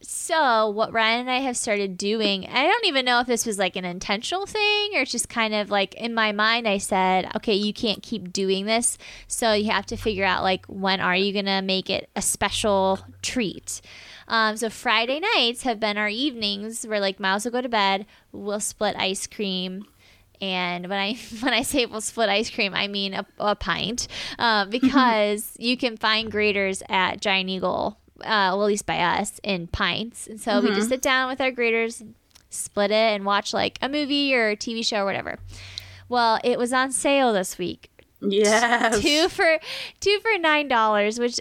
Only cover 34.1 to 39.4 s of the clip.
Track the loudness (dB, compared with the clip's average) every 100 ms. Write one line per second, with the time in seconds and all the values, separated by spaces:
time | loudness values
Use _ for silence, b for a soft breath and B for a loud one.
34.1 | 0 2 2 2 0 -4 -4 -2 0 -2
35.1 | -2 -6 -10 -14 B B B B B B
36.1 | 2 4 2 2 0 0 0 0 0 2
37.1 | 4 4 2 -2 -4 -6 -6 -14 _ _
38.1 | -6 0 4 6 6 4 4 4 4 4
39.1 | 4 4 4